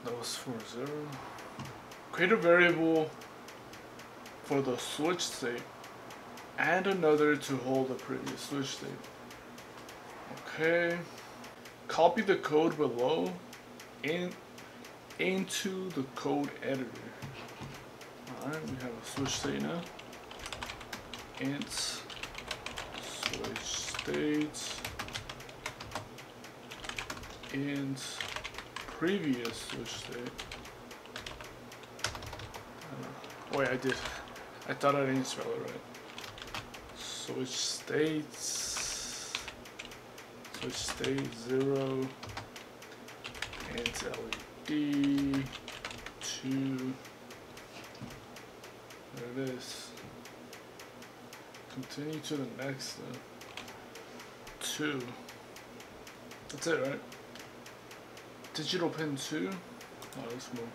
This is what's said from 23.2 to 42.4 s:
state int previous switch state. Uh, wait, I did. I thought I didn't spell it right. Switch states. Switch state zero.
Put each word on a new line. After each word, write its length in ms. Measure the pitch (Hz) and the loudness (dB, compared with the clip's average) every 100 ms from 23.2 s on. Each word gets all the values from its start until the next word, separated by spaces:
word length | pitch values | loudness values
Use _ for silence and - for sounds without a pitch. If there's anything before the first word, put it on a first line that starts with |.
| - - - - | 0 0 -2 -2
state 1000 | - - - - - 147 151 151 151 - - - - - - - - - - - - - - - - - - - - - - - - - - - - - - | -2 -2 -2 -2 0 2 4 4 2 0 -6 -4 -6 -4 -4 -4 -6 -10 -10 -8 -8 -6 -6 -6 -8 -12 -12 -14 -14 -14 -12 -8 -6 -6 -6 -6 -8 -10 -4
int 500 | 139 143 143 139 135 - - - - - - - - - | 0 2 2 2 0 -2 -4 -4 -4 -6 -8 -8 -8 -8
previous 720 | - 165 196 156 123 117 113 | 2 4 6 6 4 2 -2
switch 320 | - 139 117 | -4 -4 -4
state. 420 | - - 120 123 - - - - - - - - - - - - - - - - - - - - - - - - - - | -6 -6 -4 -6 -6 -8 -8 -10 -12 -12 -12 -10 -8 -8 -8 -10 -12 -14 -14 -14 -2 -2 -2 -8 -8 -8 -10 -12 -12 -10
Uh, 680 | 139 131 135 - - - 139 | -8 -8 -8 -10 -12 -2 2
wait, 100 | 131 | 4
I 80 | 131 | 4
did. 180 | 131 120 - - - - - - - | 4 2 0 -6 -8 -10 -12 -10 -4
I 60 | |
thought 200 | 131 143 | 6 6
I 120 | 143 135 | 8 6
didn't 180 | 131 | 4
spell 260 | 127 - 107 | 2 -2 -2
it 100 | 117 | -2
right. 180 | - - - - - - - - - - - - - - | -2 -6 -10 -14 -12 -10 -10 -10 -6 -6 -8 -12 -12 -10
Switch 520 | - - - 131 127 | -6 -4 -2 0 0
states. 1800 | - - - - 139 156 156 151 - - - - - - - - - - - - - - - - - - - - - - - | 2 0 0 2 4 4 4 -2 -4 -2 0 0 0 -2 -2 -4 -6 -4 -4 -4 -10 -12 -10 -10 -12 -14 -14 -14 -14 -12 -4
Switch 120 | 131 | -2
state 600 | - - - 127 135 135 - 120 | 0 -2 2 2 2 0 -4 4
zero. 580 | 131 135 135 135 131 131 - - - | 6 6 6 4 2 0 -2 -8 -8